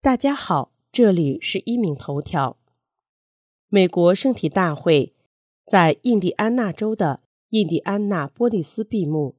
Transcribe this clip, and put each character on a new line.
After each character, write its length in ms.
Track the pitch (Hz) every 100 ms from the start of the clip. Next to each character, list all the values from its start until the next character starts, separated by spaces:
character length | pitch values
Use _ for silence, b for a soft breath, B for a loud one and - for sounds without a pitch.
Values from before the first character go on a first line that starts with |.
大 140 | 277 247
家 180 | 277
好， 380 | 285 - 156 - _ _
这 200 | - 226
里 280 | 175 143 -
是 180 | - 190 -
一 120 | 240
鸣 180 | 202 143
头 260 | - 143
条。 360 | 151 156 131 - _ _ _ _ _ _ _ _ _ _ _
美 200 | 202 185
国 280 | 180 170 196
圣 180 | 269
体 160 | 240 160
大 240 | 190 175
会 400 | 147 170 151 120 _ _ _ _ _ -
在 340 | 196 165 -
印 160 | 247 220
第 120 | 175
安 240 | - 214 247
纳 160 | 208
州 240 | - 214 220
的 260 | 165 131 _ _ _
印 180 | 220 175
第 120 | 165
安 300 | - 202 202
纳 180 | 180 139
波 200 | _ 240
利 160 | 214
斯 200 | 151 -
闭 220 | 214 220 151
幕 300 | 156 139